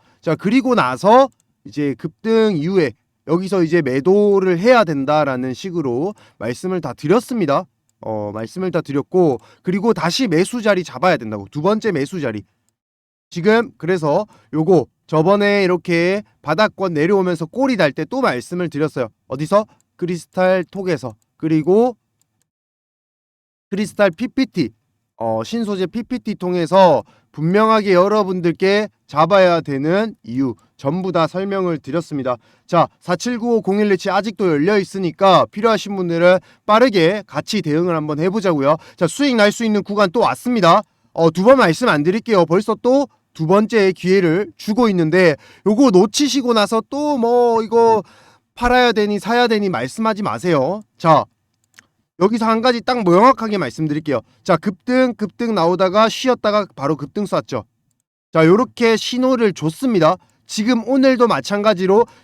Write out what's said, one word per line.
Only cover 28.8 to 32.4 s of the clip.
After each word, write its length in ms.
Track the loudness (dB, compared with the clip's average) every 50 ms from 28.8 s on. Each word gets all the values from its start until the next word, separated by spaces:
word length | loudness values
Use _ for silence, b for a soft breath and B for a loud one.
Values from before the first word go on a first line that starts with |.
| -2 -4 -10 _ _ _
잡아야 540 | -2 0 0 2 4 4 4 4 4 0
되는 540 | -2 -4 -6 -4 -2 -2 0 -2 -2 -4 -8 -14 _
이유 320 | -10 -4 -4 -4 -4 -4 -8 _ _ _
전부 360 | _ -6 -6 -4 -4 -6 -4
다 160 | -2 -2 -2 -2
설명을 500 | -2 -6 -6 -4 -4 -4 -4 -4 -4 -6
드렸습니다. 600 | -8 -6 -6 -6 -6 -6 -8 -6 -4 -4 -6 -6